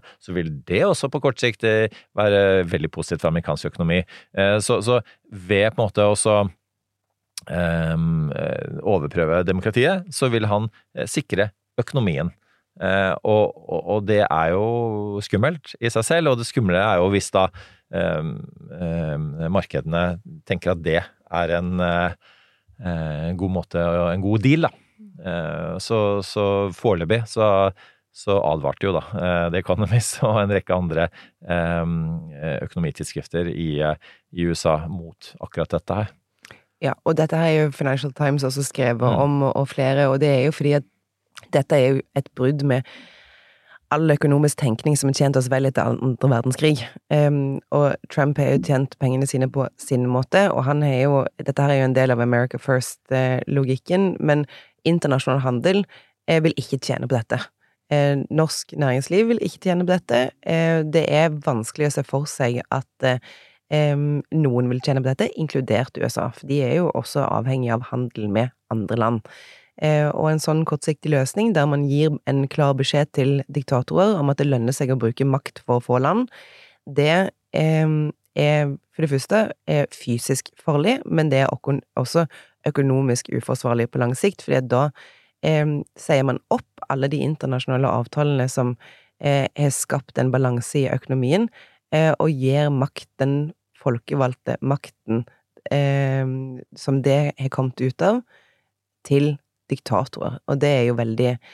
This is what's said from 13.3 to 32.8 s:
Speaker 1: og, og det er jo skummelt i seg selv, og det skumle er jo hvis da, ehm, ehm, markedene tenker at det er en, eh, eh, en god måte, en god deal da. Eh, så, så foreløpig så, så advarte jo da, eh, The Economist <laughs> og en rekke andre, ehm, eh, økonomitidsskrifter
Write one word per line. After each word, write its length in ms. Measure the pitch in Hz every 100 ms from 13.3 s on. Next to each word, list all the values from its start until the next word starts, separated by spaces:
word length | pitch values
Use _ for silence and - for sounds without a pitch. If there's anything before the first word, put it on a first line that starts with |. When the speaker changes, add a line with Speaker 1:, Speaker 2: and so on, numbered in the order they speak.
| 107 104 -
Speaker 1:
og, 220 | - 82 85
og 140 | 107 101
det 140 | 104
er 300 | 104 80 82
jo 640 | 92 107 117 117 107 104 101 104
skummelt 460 | 101 127 170 - -
i 80 | 117
seg 140 | 113 113
selv, 240 | 165 160
og 80 | 123
det 80 | 120
skumle 320 | - 104 90
er 220 | 104 92
jo 60 | 90
hvis 220 | 101 -
da, 140 | 98 92 - - _ _
ehm, 460 | 90 87 80 78 64 - - -
ehm, 540 | 82 87 82 78 76 76 73 82
markedene 680 | 95 87 76 80 82 90 85 - 80 -
tenker 300 | 95 87 87
at 80 | 80
det 140 | 82
er 520 | - _ _ 85 85 85
en, 160 | 87 90
eh, 300 | 87 87 90 92 _ _ _ _ _ -
eh, 540 | 90 85 80 76 82
en 80 | 87
god 100 | 95 92
måte, 260 | 80 87
en 400 | 85 85 87 90
god 220 | 95 107 131
deal 220 | 160 160
da. 20 | - _ _ 208 190 92
Eh, 460 | 87 80 78 85 87
så, 400 | - 113 104 101
så 220 | 95 - 101 101 101 87
foreløpig 460 | 120 92 82 113 113
så, 160 | - 107 98 98 - - _ _
så 240 | - - 98 -
advarte 400 | 78 69 - 98
jo 80 |
da, 80 | 85 -
eh, 360 | 101 87 87 85 90
The 80 |
Economist 560 | - 90 101 117 110 -
<laughs> 60 | 120
og 100 | 110
en 100 | 101
rekke 240 | 98 - 92
andre, 300 | 90 80 85 - - _ -
ehm, 460 | 87 85 85 85 82 80 82 80 73
eh, 220 | 78 69 -
økonomitidsskrifter 800 | -